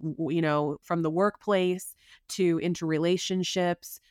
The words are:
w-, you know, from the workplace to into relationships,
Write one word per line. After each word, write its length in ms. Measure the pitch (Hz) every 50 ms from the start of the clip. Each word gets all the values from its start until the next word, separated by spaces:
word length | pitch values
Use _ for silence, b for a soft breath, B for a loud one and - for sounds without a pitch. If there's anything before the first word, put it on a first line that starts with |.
| -
w-, 320 | 156 151 - 165 131 160
you 60 | 165 165
know, 340 | 156 147 147 147 147 151 - -
from 180 | - 175 175
the 80 | 165 156
workplace 840 | 156 175 196 208 - _ - 208 202 185 180 180 180 185 - - - b b b b b b -
to 300 | - - 185 175 165 160
into 260 | - 175 170 - 170
relationships, 1120 | 160 160 151 165 170 185 190 - - 190 185 180 - - 190 175 175 175 - - - - - B B